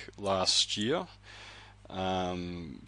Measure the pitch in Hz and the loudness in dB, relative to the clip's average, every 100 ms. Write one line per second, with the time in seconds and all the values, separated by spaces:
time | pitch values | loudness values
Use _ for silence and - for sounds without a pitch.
0 | - - 98 95 90 - - - 110 170 | -10 -4 2 4 6 4 4 2 2 2
1 | 180 - - - - - - - - 92 | -2 -10 -18 -16 -16 -16 -18 -20 -10 -2
2 | 92 92 90 90 90 87 80 57 | 2 2 2 -2 -4 -6 -8 -10